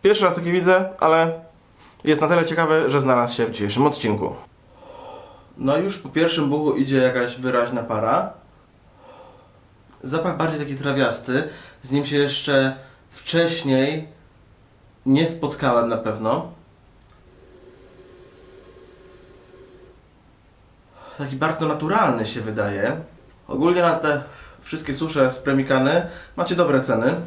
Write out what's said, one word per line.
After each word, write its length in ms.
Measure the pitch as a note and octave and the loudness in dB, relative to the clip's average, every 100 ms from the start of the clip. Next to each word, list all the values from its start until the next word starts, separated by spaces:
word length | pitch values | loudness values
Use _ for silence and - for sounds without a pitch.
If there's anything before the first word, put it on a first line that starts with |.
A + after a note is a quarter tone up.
| G3 | 4
Pierwszy 200 | G#3 F#3 | 4 2
raz 100 | E3 | 0
taki 160 | E3+ | 0
widzę, 380 | F3+ F3 F#3 F#3 - | 2 4 4 2 0
ale 320 | D#3+ D#3+ E3 E3 - - _ _ - - | 4 4 2 -2 -14 -20 _ _ -20 -6
jest 180 | - D3+ | 0 2
na 60 | D#3 | 4
tyle 180 | F3 E3 | 2 2
ciekawy, 440 | D#3+ D#3+ D#3 B2 | 0 2 4 4
że 120 | C#3+ | 2
znalazł 340 | C3 B2 A#2+ - | 2 2 2 0
się 100 | A2+ | -2
w 60 | |
dzisiejszym 340 | - G2+ G#2+ D3 | -2 -2 2 2
odcinku. 500 | D3 A2+ G2+ E2 - - _ _ - - - - - - - - - | 2 -2 -2 -4 -8 -18 _ _ -20 -20 -20 -18 -18 -20 -20 -20 -4
No 200 | C3+ D3+ | 0 0
już 200 | F#3+ - | 0 -6
po 120 | C#3 | -4
pierwszym 400 | D3+ E3 E3 C#3+ | 0 2 2 0
buchu 240 | D3+ D3+ | 0 0
idzie 240 | - C3+ C3+ | 0 2 2
jakaś 420 | B2+ B2+ A#2+ B2+ | 2 2 -4 -4
wyraźna 440 | B2+ B2 A#2+ B2 | -2 0 0 -4
para. 500 | A2+ A2 A2+ D#3 G3 - - _ _ _ _ _ - - - - - - _ _ _ - | -4 -2 0 0 -2 -10 -20 _ _ _ _ _ -20 -20 -20 -20 -20 -20 _ _ _ -18
Zapach 340 | C3 D#3+ E3+ E3 | -6 -4 -4 -2
bardziej 220 | D#3+ D3+ | -2 -2
taki 160 | C#3+ C3+ | -6 -6
trawiasty. 760 | C#3+ C3+ A#2 A2+ - C3 D#3 - - - | -2 0 0 -2 -2 -2 -2 -10 -20 -20
Z 80 | B2+ | -4
nim 140 | C#3+ C#3 | -2 0
się 120 | C#3+ | 0
jeszcze 580 | C#3+ - - C#3 C3+ C3+ - - _ | 0 -2 0 2 2 -2 -16 -20 _
wcześniej 960 | - - E3 E3 E3 C#3 C3 C#3 D#3 D#3+ - _ _ _ _ _ _ _ _ C3+ | -16 -2 0 0 0 0 2 2 -2 -10 -20 _ _ _ _ _ _ _ _ 2
nie 220 | C#3 E3 | 2 2
spotkałem 600 | - C#3+ - C3+ A#2+ A#2 | -2 -6 -2 0 2 0
na 80 | A2+ | -2
pewno. 540 | A2 G#2 A2 C#3+ - - - _ _ _ _ _ - - - - - - - - - - - - - F#4+ - - - - - - - - - F#4 F#4+ F4+ - - - _ _ _ _ _ - _ _ - - - | -4 -4 -2 -2 -4 -16 -20 _ _ _ _ _ -20 -20 -20 -20 -20 -20 -20 -20 -20 -20 -20 -20 -20 -20 -20 -20 -20 -20 -20 -20 -20 -20 -20 -20 -20 -20 -20 -20 -20 _ _ _ _ _ -20 _ _ -20 -20 -12
Taki 180 | C#3 C3+ | -10 -4
bardzo 320 | D#3+ D#3+ D#3 | -4 -2 -2
naturalny 580 | D3 D#3 G#3+ F3 A#2 G#2+ | -2 0 0 0 0 -4
się 160 | B2 | -6
wydaje. 560 | G#2+ G#2+ G#2 G2 A2 D#3 - - - - - | -6 -4 -4 -2 -2 -4 -10 -20 -20 -20 -8
Ogólnie 340 | C3+ E3 F3+ | 0 2 4
na 140 | E3+ D#3+ | 2 2
te 280 | D#3 C#3+ - - - - - | 0 -2 -4 -18 -20 -20 -12
wszystkie 300 | - - C3+ | -10 -8 -6
susze 360 | D#3 D3+ C3 | -4 2 2
z 80 | B2+ | 2
Premikany 680 | C#3+ C3+ C3+ C3 C3+ E3 F3 - - - | 0 0 2 2 4 2 0 -12 -14 -6
macie 200 | F3 F3 | -2 2
dobre 260 | E3 C3+ | 4 2
ceny 340 | A#2+ A2+ B2 F3 | 2 0 2 -2